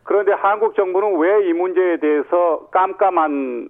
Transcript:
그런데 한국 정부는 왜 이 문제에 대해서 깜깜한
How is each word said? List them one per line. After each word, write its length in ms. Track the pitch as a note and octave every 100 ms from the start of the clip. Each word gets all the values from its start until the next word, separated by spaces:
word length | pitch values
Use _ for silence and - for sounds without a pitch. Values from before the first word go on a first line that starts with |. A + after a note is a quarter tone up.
그런데 280 | - G3+ G3
한국 440 | G3 G3 G#3+ G#3+ G#3+
정부는 420 | F#3+ F#3 G#3 F3
왜 300 | E3 G#3 F#3+
이 40 |
문제에 440 | E3+ F#3 F3+ F3+ E3
대해서 680 | D3+ D3+ C3+ F3 F3 D3+ -
깜깜한 960 | F3+ F#3 - G3 F3+ D#3 C#3+ C3 A#2+ -